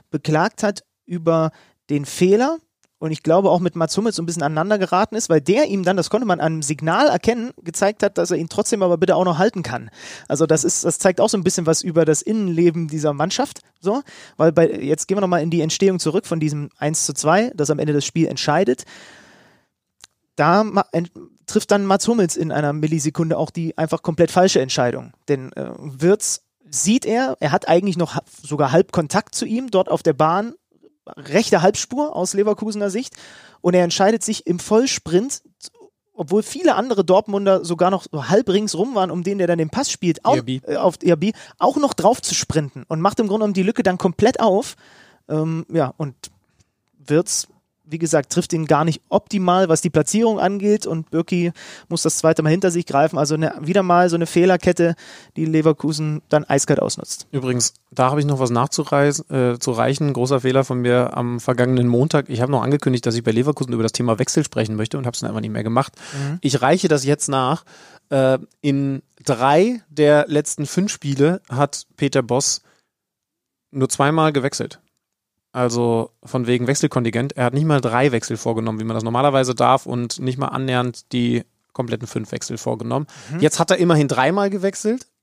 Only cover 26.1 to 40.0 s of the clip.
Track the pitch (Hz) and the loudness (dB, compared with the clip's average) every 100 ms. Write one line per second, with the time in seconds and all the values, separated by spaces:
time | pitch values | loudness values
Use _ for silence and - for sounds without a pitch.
26.1 | 208 - - _ _ _ 147 190 247 - | 2 0 -8 _ _ _ -2 0 2 2
27.1 | 226 262 - 151 175 - 170 196 170 165 | 0 -2 -2 0 0 2 2 2 -2 -4
28.1 | - - - - 147 139 160 - - 151 | -6 -10 -16 -6 -2 2 2 2 -2 -2
29.1 | 190 - - 214 226 262 190 - 156 165 | -2 -4 -6 -4 -4 0 0 0 0 0
30.1 | 135 156 180 226 - _ _ _ _ - | 2 2 0 -4 -10 _ _ _ _ -20
31.1 | - 143 170 - 185 180 - - 254 302 | -18 -2 0 2 4 4 2 -4 -4 -4
32.1 | - 185 196 208 208 220 208 202 196 269 | -4 -2 0 0 0 -4 -4 -4 -4 -8
33.1 | - - - - _ 175 180 170 - 196 | -14 -20 -20 -20 _ 2 2 2 2 2
34.1 | 226 - 214 - 175 - 220 262 - - | 2 -2 -4 -4 -4 0 2 2 -2 0
35.1 | 175 262 - - _ - - - _ _ | 0 0 -6 -14 _ -20 -20 -20 _ _
36.1 | - 147 202 - 277 349 - 254 202 165 | -12 -2 -2 -2 0 0 2 0 0 4
37.1 | 185 214 196 196 190 165 170 180 196 - | 2 2 0 2 2 0 0 2 0 -4
38.1 | 156 120 196 233 190 214 160 254 226 185 | -8 2 2 4 0 0 -2 -2 -2 -2
39.1 | 175 180 202 175 170 156 - 285 - | -2 -2 0 0 0 -2 -2 -4 -2